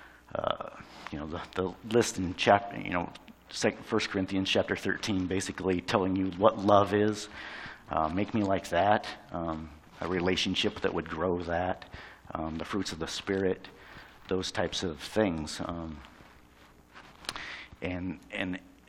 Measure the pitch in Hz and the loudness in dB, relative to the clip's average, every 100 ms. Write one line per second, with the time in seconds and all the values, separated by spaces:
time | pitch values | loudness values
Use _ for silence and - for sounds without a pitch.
0 | - - - - - - - - - - | -20 -20 -8 -2 0 -2 -6 -12 -16 -16
1 | - 73 76 85 - - 92 - 110 117 | -10 -8 -6 -8 -6 -4 -4 -4 2 4
2 | 107 - 87 87 120 101 - - 98 90 | 4 0 -4 2 8 8 6 -6 -2 -2
3 | - - - - - - 110 - - 110 | -2 -8 -20 -20 -12 0 0 0 -2 0
4 | - 101 92 98 98 104 - 95 101 87 | 0 -2 0 0 2 2 2 -2 -2 -2
5 | - 95 90 95 - - 90 90 - 110 | 0 0 0 0 -2 -2 0 0 2 2
6 | 92 95 95 87 110 107 98 101 101 104 | 4 2 0 4 4 6 8 8 8 4
7 | 107 104 - - - - - - - 80 | 4 2 -8 -12 -12 -12 -12 -14 -4 0
8 | 78 90 104 113 98 95 - 87 101 110 | 0 0 0 2 2 0 2 4 6 4
9 | - - - 85 82 80 78 - - - | 2 -10 -8 -6 -4 -6 -8 -14 -20 -8
10 | 85 92 90 90 98 92 104 - 95 87 | -2 2 2 2 0 0 0 0 0 0
11 | 80 80 92 87 85 85 90 - - - | -4 -2 0 0 0 0 0 -2 -8 -16
12 | - - - - 80 82 - 101 - 82 | -16 -18 -10 -6 -4 -4 -4 -4 -4 -4
13 | 80 - - 95 95 - - - - - | -6 -6 -2 2 2 0 -6 -18 -20 -18
14 | - - - 92 87 - 87 - 90 76 | -20 -20 -4 -2 0 0 0 -2 -4 -6
15 | - 107 101 80 76 - 87 85 80 76 | -2 2 4 2 -4 -4 -6 -4 -8 -10
16 | - - - - - - - - - - | -14 -20 -20 -20 -20 -20 -20 -20 -20 -20
17 | - - - - - - - - 92 90 | -20 -14 -12 -10 -12 -12 -16 -8 -6 -4
18 | 92 - - 104 92 90 - - | -6 -6 -8 -4 -4 -4 -8 -20